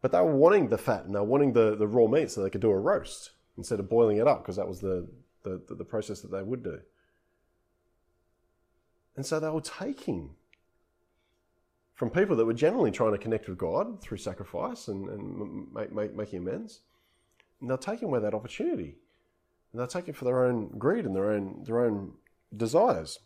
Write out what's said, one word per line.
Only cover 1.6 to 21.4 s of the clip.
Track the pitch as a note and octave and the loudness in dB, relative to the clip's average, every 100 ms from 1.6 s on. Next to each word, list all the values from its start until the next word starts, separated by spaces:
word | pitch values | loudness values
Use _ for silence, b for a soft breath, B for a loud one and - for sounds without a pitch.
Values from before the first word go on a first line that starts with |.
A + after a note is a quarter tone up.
| A2 G#2+ | 4 4
the | G#2 | 2
raw | A#2 A2+ | 6 6
meat | C#3 C#3+ | 4 0
so | - | -2
they | F#2+ | -4
could | G2 | 0
do | A2+ | 2
a | F#2+ | 2
roast | A2+ G3+ - - - _ _ - | 2 -2 -4 -16 -18 _ _ -14
instead | - A2 | -6 -4
of | F#2+ | 2
boiling | A#2 A#2 G#2 | 4 6 6
it | B2+ | 4
up, | C#3 - | 2 0
'cause | F#2+ | -4
that | F2+ | -4
was | F#2 | -4
the, | G2 F#2 F2+ - _ _ | -2 -2 -4 -14 _ _
the, | - F#2 - | -10 -10 -12
the, | - | -14
the | G#2+ | -6
process | A2 G#2 G2+ | -6 -6 -10
that | - | -8
they | F#2+ | -8
would | F#2+ B2 | -6 -6
do. | G2+ D2+ - _ _ _ _ _ _ _ _ _ _ _ _ _ _ _ _ _ _ _ _ _ _ C#3 | -8 -10 -16 _ _ _ _ _ _ _ _ _ _ _ _ _ _ _ _ _ _ _ _ _ _ -10
And | C3+ | -4
so | D#3 | -2
they | D#3 | -2
were | D#3 | -4
taking | D3 - G#3 C#4 - F#2+ D2 - _ _ _ _ _ _ _ _ _ _ _ _ _ _ _ | -6 -10 -8 -8 -6 -6 -8 -18 _ _ _ _ _ _ _ _ _ _ _ _ _ _ _
from | - A#2+ | -6 -2
people | E3+ G3+ C#3 | 2 2 4
that | A2+ | 2
were | |
generally | A#2 D3+ A#3+ C#3+ | 4 2 4 0
trying | F#2+ A2 | 2 2
to | G2+ | 2
connect | A2+ A2 - | -2 -4 -4
with | F2+ | -6
God | F2 G#2 A3 G#3 | -2 0 -2 -6
through | - G2+ | -12 -10
sacrifice | - F2+ - - - A#3+ - | -8 -10 -10 -8 -8 -8 -8
and, | G2 G2 | -8 -8
and | G#2 G2+ F2+ | -10 -10 -10
m-, | G#2 G#2 - | -10 -10 -12
make, | A2 A2 | -10 -8
make, | G#2+ G#2+ | -6 -6
making | - G#2 F#2 | -6 -8 -8
amends. | F2+ C#3+ A3 - _ _ _ _ _ _ _ _ | -6 -6 -10 -16 _ _ _ _ _ _ _ _
And | B2 | -6
they're | C3 | -4
taking | - A3+ G#3 | -4 -6 -2
away | B2+ | 0
that | G#2 | 0
opportunity. | G#2 - - D#4 E4 D#2 - _ _ _ _ _ _ _ | -2 -6 -4 -2 -2 -6 -12 _ _ _ _ _ _ _
And | A2+ | -8
they're | B2 | -6
taking | F3+ F3 | -6 -8
for | D3+ B2+ | -4 0
their | B2+ | 2
own | B2+ A#2+ G#2+ G#2 | 4 2 -4 -2
greed | B2 A3+ D3+ | 0 0 -2
and | F#2+ | 0
their | G2+ | 0
own, | G#2 | 0